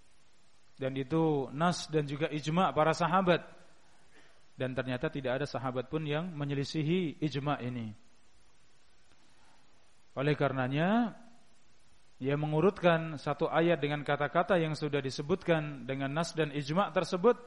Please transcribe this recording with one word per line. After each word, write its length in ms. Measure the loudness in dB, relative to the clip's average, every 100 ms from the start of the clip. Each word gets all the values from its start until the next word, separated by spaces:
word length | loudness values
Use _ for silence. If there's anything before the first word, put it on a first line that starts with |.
| -20 -20 -20 -20 -20 -20 -18 -6
Dan 240 | -4 -2
itu 480 | 0 2 2 2 -2 0
nas 320 | 0 0 -2
dan 160 | -2
juga 240 | -2 -2 -4
ijma' 480 | -2 0 2 2 4
para 160 | 4
sahabat. 480 | 4 2 4 4 2 0 -18 -20 -20 -20 -20 -20 -20 -20 -20 -14
Dan 240 | -6 -4 -4
ternyata 320 | -4 -2 -2
tidak 320 | -2 -2 -2
ada 60 | -2
sahabat 400 | -4 -4 -4 -4
pun 160 | -4
yang 240 | -2 -4 -4
menyelisihi 960 | -4 -4 -2 -2 -2 0 0 0 -2
ijma' 400 | -4 -2 -2 -4
ini. 240 | -4 -6 -8 -12 -18 -20 -20 -20 -20 -20 -20 -20 -20 -20 -20 -20 -20 -20 -20 -20 -20 -20 -20 -20 -12 -2
Oleh 160 | 0
karenanya, 840 | 2 0 0 0 0 2 2 0 -4 -18 -20 -20 -20 -20 -20 -20 -20 -20 -6
ia 160 | -2
mengurutkan 800 | 0 0 2 2 4 4 4 0
satu 320 | -6 -4 0 2
ayat 320 | 4 4 4
dengan 240 | 0 -2
kata-kata 560 | 0 0 2 2 4 2
yang 160 | 2
sudah 240 | -2 -2 -2
disebutkan 880 | -2 -4 -2 -2 2 2 0 -8 -6
dengan 240 | -4 -2
nas 240 | -2 -2
dan 160 | -2 -2
ijma' 400 | -2 -2 0 0
tersebut, 480 | 0 0 2 2 2